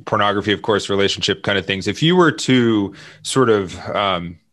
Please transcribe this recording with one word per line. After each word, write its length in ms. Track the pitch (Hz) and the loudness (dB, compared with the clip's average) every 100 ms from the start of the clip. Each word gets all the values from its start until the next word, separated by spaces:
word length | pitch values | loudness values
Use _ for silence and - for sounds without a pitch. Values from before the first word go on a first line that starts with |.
| - | -4
pornography, 460 | 110 104 101 98 | 0 0 0 0
of 120 | 95 | -2
course, 260 | - 101 - | 0 -2 0
relationship 540 | 98 98 - - 95 | 0 0 0 -2 -2
kind 160 | - 98 | -2 -2
of 60 | 92 | -2
things. 200 | 95 98 | -4 -4
If 140 | 95 | -2
you 140 | 156 180 | 2 4
were 160 | 165 | 2
to 640 | 120 - 127 117 107 98 - - - | 2 2 2 4 2 0 -6 -20 -16
sort 280 | - 135 120 | -4 2 2
of, 280 | 107 87 82 - | 2 0 -8 -8
um, 500 | 98 101 90 87 87 _ | -2 -2 -2 -6 -14 _